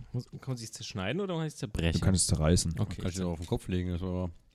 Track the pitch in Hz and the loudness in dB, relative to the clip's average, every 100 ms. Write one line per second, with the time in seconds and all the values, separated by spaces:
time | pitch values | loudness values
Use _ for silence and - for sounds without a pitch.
0 | 120 123 - - - 123 113 - 110 107 | -6 -6 -6 -10 -6 -6 -8 -10 -8 -4
1 | 95 156 196 165 160 - 120 - 82 82 | -2 -2 0 -2 -2 -4 -4 0 2 4
2 | - 95 - 80 78 90 87 80 104 - | 4 4 4 4 6 6 4 0 -2 -2
3 | 95 87 90 82 87 - - 92 90 87 | -4 -2 -2 -4 -4 -4 -2 -2 0 -2
4 | 92 90 90 - - | -2 -2 -4 -6 -18